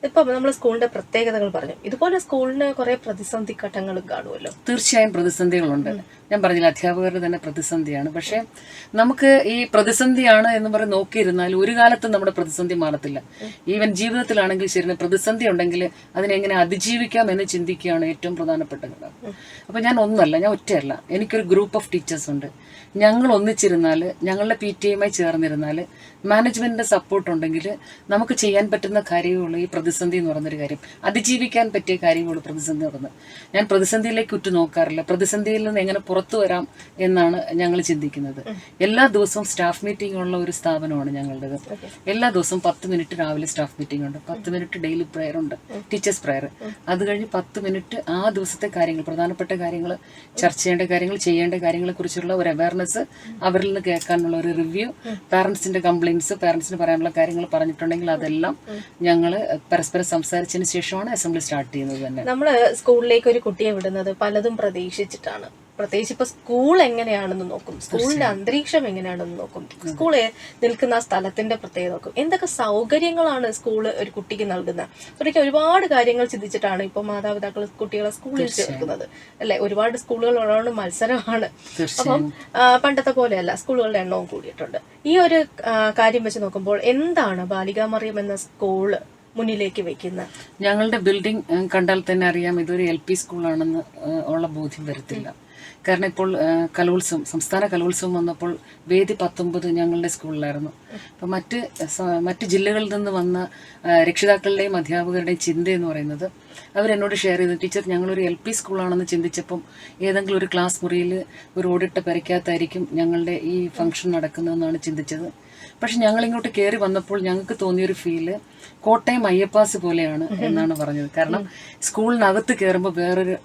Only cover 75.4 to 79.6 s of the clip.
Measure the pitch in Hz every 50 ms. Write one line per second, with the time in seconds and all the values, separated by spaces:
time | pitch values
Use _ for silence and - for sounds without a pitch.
75.4 | 285 277 269 302 311 320 349 381 381 339 294 254 240 233 240 240 247 240 - 220
76.4 | 202 208 - 208 - 202 190 180 196 190 - 202 208 208 208 202 202 208 208 208
77.4 | 196 202 196 208 208 202 - - 214 202 - 208 208 208 208 - - 269 269 269
78.4 | 262 240 240 - 196 - 139 131 160 151 135 - - - - - - - - -
79.4 | - 220 202 -